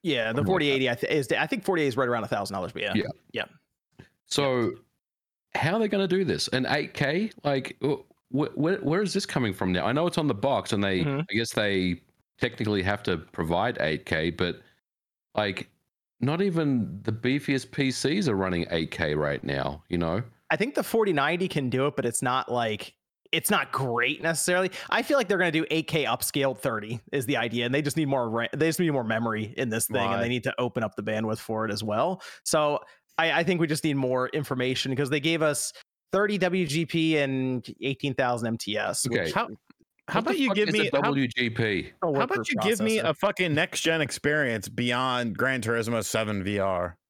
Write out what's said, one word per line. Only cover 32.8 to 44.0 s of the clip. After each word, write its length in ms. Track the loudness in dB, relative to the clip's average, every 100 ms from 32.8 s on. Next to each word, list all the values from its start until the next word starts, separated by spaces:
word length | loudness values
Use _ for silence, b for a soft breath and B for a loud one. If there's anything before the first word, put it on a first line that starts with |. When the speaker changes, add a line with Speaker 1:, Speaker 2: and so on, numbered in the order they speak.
| -6 B _ 0
Speaker 1:
I, 140 | 2 2
I 40 |
think 160 | 2 2
we 60 | 2
just 160 | 0
need 120 | 0 0
more 320 | 2 0 0
information, 680 | -2 -4 -2 0 0 -2 0
'cause 140 | 0
they 100 | 0
gave 220 | 0 2
us 320 | 2 0 -4 B -20 _ _
thirty 260 | 0 2 2
W 300 | 2 2 0
G 180 | 0 0
P 320 | 2 4 4
and 500 | 2 0 0 -2 -6 -6
eighteen 320 | -4 -2 -2
thousand 340 | 0 0 0 -2
M 80 | -2
T 200 | -2 -2
S, 300 | -2 -2 -2
Speaker 2:
Okay. 160 | 0
Speaker 1:
which 100 | 0
Speaker 3:
How, 140 | -2 -4 -8 _ -20 _ _ -2
how 100 | 0
Speaker 2:
What 60 | 0
the 40 |
Speaker 3:
about 80 | 0
you 80 | 2
Speaker 2:
fuck 60 | 2
Speaker 3:
give 120 | 2
Speaker 2:
is 60 | 2
a 20 |
Speaker 3:
me, 120 | 2
how, 80 | 2
Speaker 2:
W 260 | 2 2 0 0
G 140 | -2
P? 420 | 0 0 0 -4 -4
Speaker 1:
Oh, 100 | 0
Speaker 3:
how 80 | 2
about 160 | 2 0
Speaker 1:
worker 60 | -2
Speaker 3:
you 60 | 0
give 200 | 0 2
me 160 | 2 0
Speaker 1:
processor. 100 | 0
Speaker 3:
a 40 | 0
fucking 380 | 0 0 0 2
next 260 | 0 0
gen 200 | 0 0